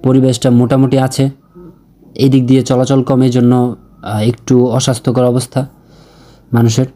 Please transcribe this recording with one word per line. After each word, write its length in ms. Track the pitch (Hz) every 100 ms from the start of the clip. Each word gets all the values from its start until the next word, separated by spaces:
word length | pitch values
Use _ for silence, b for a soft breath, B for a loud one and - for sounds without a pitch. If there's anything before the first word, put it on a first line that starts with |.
পরিবেশটা 480 | 131 131 131 120 135
মোটামুটি 480 | 120 123 131 135 135
আছে। 320 | 131 - 135 135 _ 175 175 - _ _ -
এই 140 | - 135
দিক 180 | 131 123
দিয়ে 160 | 131
চলাচল 400 | 123 127 127 135
কম, 200 | 127 131
এই 80 | 131
জন্য, 460 | 123 120 123 123 - - -
আহ, 180 | 92 107
একটু 460 | 110 117 - 127 123
অস্বাস্থ্যকর 580 | 120 135 120 - 127
অবস্থা 420 | 123 127 127 135 135 - b b b b b b _
মানুষের। 340 | 117 117 113 131